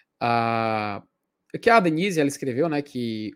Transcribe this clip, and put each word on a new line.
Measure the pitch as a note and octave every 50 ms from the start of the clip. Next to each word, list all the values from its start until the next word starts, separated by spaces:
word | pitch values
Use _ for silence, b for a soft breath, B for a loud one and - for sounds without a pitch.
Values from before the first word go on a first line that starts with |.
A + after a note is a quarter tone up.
| b _ _ _
Ah, | A#2 A#2+ A#2 A#2 A#2 A#2 A#2 A2+ A2+ A2 A2 G#2+ G#2+ G#2 G2+ F#2+ - _ _ _ _ _ _ _ _ _ -
o | E3
que | - A3+
a | A#3 A3+
Denise, | F#3+ E3+ D#3 D#3 F#3 G#3 F3+ D#3
ela | C#3+
escreveu, | C#3 C#3 - - C3+ A#2 B2 D#3+
né, | E3+ D3+ D3
que | C#3+ - - B2+ A#2+ A#2 A2 A2 G#2+ G#2 -